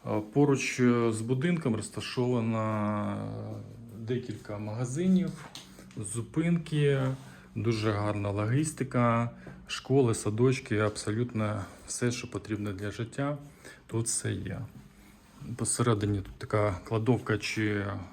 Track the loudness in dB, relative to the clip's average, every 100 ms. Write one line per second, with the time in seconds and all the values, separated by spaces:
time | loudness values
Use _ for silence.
0 | -2 -2 0 4 6 4 0 4 6 6
1 | 4 2 0 0 2 2 2 -2 -4 -8
2 | -6 0 2 2 2 0 0 0 0 0
3 | -2 -4 -4 -6 -8 -10 -12 -16 -16 -12
4 | -4 -4 -4 -10 -8 -8 -6 -4 -4 2
5 | 6 6 4 -4 -14 -16 -18 -20 -14 -10
6 | -6 -6 -4 0 2 2 2 2 4 4
7 | 0 -2 -10 -20 -10 -2 0 2 2 2
8 | 0 0 -2 0 2 2 0 -2 -2 2
9 | 4 4 0 -4 -16 -16 -10 -10 2 4
10 | 6 2 0 4 4 4 0 2 2 0
11 | -4 -2 -2 0 -2 -2 -8 -14 -10 -2
12 | -2 -2 -6 -8 -6 -4 -4 -4 -6 -6
13 | -6 -4 -4 -4 -10 -20 -20 -20 -6 -4
14 | -2 -2 -2 -4 -6 -6 -8 -12 -20 -20
15 | -20 -20 -20 -16 -10 -4 -2 2 4 4
16 | 2 0 -2 -12 -2 2 2 0 -2 0
17 | 4 2 2 -2 -2 -2 0 0 -4 -6
18 | -10